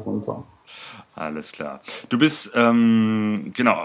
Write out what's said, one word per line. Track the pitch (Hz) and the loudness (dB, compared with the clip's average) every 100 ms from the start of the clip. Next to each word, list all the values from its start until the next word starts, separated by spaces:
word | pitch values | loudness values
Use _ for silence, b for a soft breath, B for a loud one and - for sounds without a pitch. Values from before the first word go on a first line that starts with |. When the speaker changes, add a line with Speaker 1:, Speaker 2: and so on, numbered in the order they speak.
| - | -6
Speaker 1:
runter. | 104 - 107 - _ _ B B B - | -6 -6 -10 -12 _ _ B B B -20
Speaker 2:
Alles | - 78 76 78 | -12 -10 -10 -12
klar. | - 73 69 B B - | -12 -12 -12 B B -6
Du | 120 | 2
bist, | 151 151 - 120 | 2 2 0 4
ähm, | 117 117 117 113 110 110 107 107 - - | 4 6 6 4 4 0 -2 -4 -6 0
genau, | 123 85 | 0 0